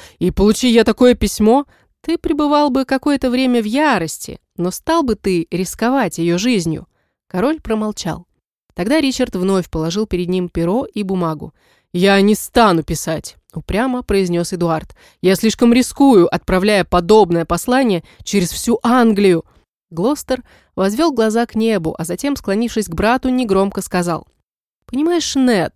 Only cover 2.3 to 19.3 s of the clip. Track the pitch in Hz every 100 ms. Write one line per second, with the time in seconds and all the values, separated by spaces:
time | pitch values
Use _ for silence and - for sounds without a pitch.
2.3 | 302 294 294 294 262 262 269 302 277 262
3.3 | 247 262 240 214 262 302 208 160 - -
4.3 | - _ - 180 - - 330 262 - 196
5.3 | 175 - 175 185 - 233 269 185 - 170
6.3 | 175 240 220 160 156 - _ _ _ _
7.3 | 180 254 320 - 220 214 208 170 160 -
8.3 | _ _ _ _ - 202 311 269 254 247
9.3 | 185 190 190 - 165 160 196 214 175 175
10.3 | 185 175 170 170 226 - 208 190 190 165
11.3 | 156 165 - _ _ _ 175 196 196 202
12.3 | 208 - 240 214 165 - 156 165 160 -
13.3 | - _ 160 - 190 262 247 - 196 180
14.3 | 170 170 175 170 160 - - _ _ 180
15.3 | 190 226 - 240 240 240 - 277 208 170
16.3 | 170 - 185 208 208 170 180 175 214 175
17.3 | 170 165 170 - 254 247 175 - - -
18.3 | 202 175 - - - 233 247 233 202 196